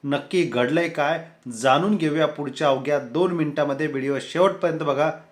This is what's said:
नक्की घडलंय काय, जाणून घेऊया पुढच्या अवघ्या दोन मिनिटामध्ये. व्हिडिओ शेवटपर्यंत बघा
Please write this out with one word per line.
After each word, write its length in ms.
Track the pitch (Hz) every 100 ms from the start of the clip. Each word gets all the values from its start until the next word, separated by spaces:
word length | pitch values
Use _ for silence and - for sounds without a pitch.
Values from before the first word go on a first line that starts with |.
नक्की 380 | 139 143 - 185
घडलंय 440 | 147 123 123 160 170
काय, 360 | 160 147 165 165 _ 127
जाणून 440 | 113 131 135 190 208
घेऊया 300 | 156 151 147
पुढच्या 420 | 147 143 - 151
अवघ्या 300 | 131 135 147
दोन 320 | 123 139 185
मिनिटामध्ये. 540 | 175 147 147 143 139 156
व्हिडिओ 320 | 135 135 135
शेवटपर्यंत 600 | - 165 190 190 175 160
बघा 280 | 151 135 156 147 -